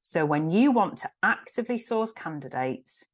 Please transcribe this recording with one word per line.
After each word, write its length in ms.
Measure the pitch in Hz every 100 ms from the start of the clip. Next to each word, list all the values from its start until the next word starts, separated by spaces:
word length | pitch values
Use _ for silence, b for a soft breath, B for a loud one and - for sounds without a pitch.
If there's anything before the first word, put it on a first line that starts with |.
So 240 | - 170 151
when 240 | 151 160
you 220 | 190 277
want 260 | 240 190 -
to 120 | - _
actively 560 | 196 - - - 226 233
source 340 | - 220 220
candidates 920 | - 170 151 135 127 131 127 - - -